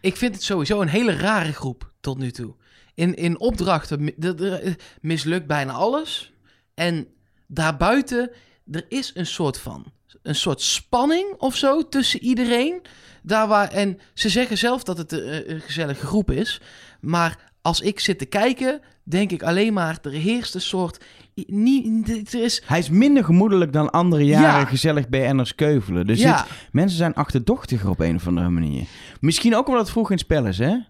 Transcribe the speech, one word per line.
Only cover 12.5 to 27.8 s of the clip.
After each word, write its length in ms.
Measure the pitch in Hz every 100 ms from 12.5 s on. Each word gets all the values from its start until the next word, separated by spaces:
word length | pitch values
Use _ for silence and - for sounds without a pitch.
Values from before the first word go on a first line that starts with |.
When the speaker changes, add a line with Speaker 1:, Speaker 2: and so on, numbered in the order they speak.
| 240 277 359 - - - -
Speaker 1:
Daar 260 | - 214 214
waar, 220 | 208 202
en 260 | 190 202 180 -
ze 140 | - 220
zeggen 300 | 196 247 208
zelf 240 | 240 247
dat 160 | - 170
het, 140 | 160
eh, 360 | 160 117 151 -
een 120 | 160
gezellige 460 | - 165 156 139 135
groep 240 | 214 196
is. 300 | 131 220 - - - - _
Maar 380 | - 170 165 - _ _
als 180 | 165 170
ik 200 | 202 208
zit 180 | - 185
te 60 | 135
kijken, 540 | 208 233 254 262 294 _ _
denk 280 | - 170 202
ik 120 | 180
alleen 300 | 165 175 220
maar, 260 | 208 165 160
er 80 | 147
heerst 440 | 143 170 240 220
een 60 | 185
soort, 440 | - 185 175 - - - - -
i-, 60 | -
nie-, 560 | 202 233 269 220 220 220 226
d-, 80 | 208
er 100 | 247
is 200 | 233 -
Speaker 2:
Hij 140 | - 160
is 120 | 143
minder 340 | 175 269 285
gemoedelijk 480 | 165 175 214 190 165
dan 180 | 143 151
andere 340 | 165 175 156
jaren 360 | 143 147 156 156
Speaker 1:
Ja. 60 | 139
Speaker 2:
gezellig 420 | 131 160 147 120
B 40 | 131
N'ers 380 | 127 135 120
keuvelen. 520 | - 151 143 101 87 92
Dus 140 | 113
Speaker 1:
Ja. 160 | 254 190
Speaker 2:
dit, 100 | - - -
mensen 260 | 139 190 170
zijn 160 | 170
achterdochtiger 760 | - 143 135 123 254 - 123